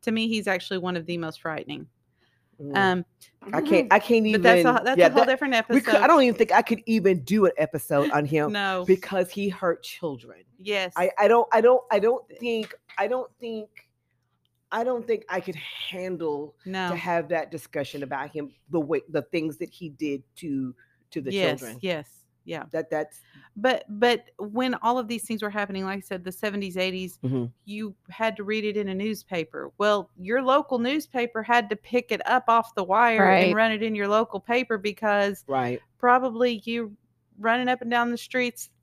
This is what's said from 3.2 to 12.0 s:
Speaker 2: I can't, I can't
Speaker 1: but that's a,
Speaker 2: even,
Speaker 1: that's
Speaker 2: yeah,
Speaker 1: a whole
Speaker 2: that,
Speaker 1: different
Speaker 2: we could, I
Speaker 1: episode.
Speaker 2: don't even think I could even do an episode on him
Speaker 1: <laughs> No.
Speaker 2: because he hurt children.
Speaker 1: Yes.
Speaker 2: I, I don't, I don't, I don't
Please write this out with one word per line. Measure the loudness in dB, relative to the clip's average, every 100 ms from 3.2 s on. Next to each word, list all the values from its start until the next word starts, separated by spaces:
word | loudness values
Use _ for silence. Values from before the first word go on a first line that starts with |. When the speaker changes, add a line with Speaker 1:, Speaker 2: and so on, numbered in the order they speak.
| -20 _ -6
Speaker 2:
I | -4
can't, | 2 2 6
I | 2
can't | 4 2 4
Speaker 1:
but | 4
that's | 6 6 6
a, |
Speaker 2:
even, | 4
Speaker 1:
that's | 2 6
Speaker 2:
yeah, | 6
Speaker 1:
a |
whole | 8
Speaker 2:
that, | 4
Speaker 1:
different | 2 2 0 2
Speaker 2:
we | 0
could, | 4
I | 4
Speaker 1:
episode. | 6
Speaker 2:
don't | 8
even | 6
think | 4 4
I | 4
could | 2 -2
even | 0 2 4 2
do | 2 4 4
an | 4
episode | -2 -2 -2 0 2
on | 0 0
him | 0 0
Speaker 1:
<laughs> | -2
No. | -2 -4 2
Speaker 2:
because | 2 2 -2 -2
he | -2 -4
hurt | -2 -2 -2
children. | -6 -10 -8 -10 -16 -20 _ _
Speaker 1:
Yes. | -6 -4 -4 -2
Speaker 2:
I, | -2 2
I | 6
don't, | 6 6
I | 6
don't, | 6 6 4
I |
don't | 0